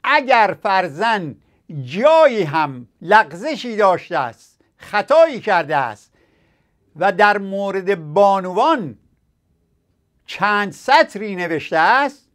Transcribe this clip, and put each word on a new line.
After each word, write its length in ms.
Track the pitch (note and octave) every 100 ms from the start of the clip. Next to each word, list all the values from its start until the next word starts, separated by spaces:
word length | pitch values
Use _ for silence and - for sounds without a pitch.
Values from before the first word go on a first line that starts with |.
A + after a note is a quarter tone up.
اگر 540 | A#3+ D4+ C4 A#3+ G3+ D#3+
فرضاً 560 | G#3 F#3+ F3+ C#3+ A3 G#3+ D#3+ G#2+ _ _ _ D3+
جایی 600 | B2 F3 C#4 D#4+ D4+ A3+
هم 440 | D#3 D#3+ D3+ B2+ A#2 _
لغزشی 720 | E3+ G#3+ G#3+ E3+ C#4 B3 B3 G#3+
داشته 420 | G3+ F3 - E3
است، 440 | B2 A2 _ _ _ _
خطایی 640 | - G#3 G3+ D4+ E4 A#3
کرده 360 | G#3+ F3+ D3 D3+
است 380 | B2 G#2+ _ _ _ _ _ _ _ _ _ D3+
و 160 | F#3+
در 260 | F#3 G#3 G#3
مورد 760 | G3 G3 G3 F#3+ F#3 G3 D3+
بانوان 840 | E3 G3+ G3 F#3 F3+ C#4+ D4+ D#3 G#2 _ _ _ _ _ _ _ _ _ _ _ _ -
چند 460 | - G3+ G#3 G3+
سطری 640 | - - D4 D#4 G3 G#3+ F#3
نوشته 420 | F3 D#3+ - D#3+
است 520 | F3 B3+ C#4+ C#4+ _